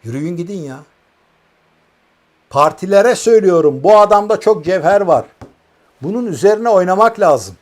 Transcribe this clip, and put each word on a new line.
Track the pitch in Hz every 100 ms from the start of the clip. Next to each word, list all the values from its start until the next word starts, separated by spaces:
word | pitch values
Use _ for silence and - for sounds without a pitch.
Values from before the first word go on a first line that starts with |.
Yürüyün | 117 127 151 175
gidin | 170 202
ya. | 147 135 151 _ _ _ _ _ _ _ _ _ _ _ _ _ _ _ _
Partilere | 139 151 - 190 196 226 247
söylüyorum, | - 226 196 175 156 131
bu | 151 214
adamda | 208 208 208 214
çok | 220 208 156
cevher | 185 156 202
var. | 196 143 - _ - _ _ _ _ _
Bunun | 139 220 240
üzerine | 147 185 214 233
oynamak | 202 180 185 226 226
lazım. | 190 139 98 90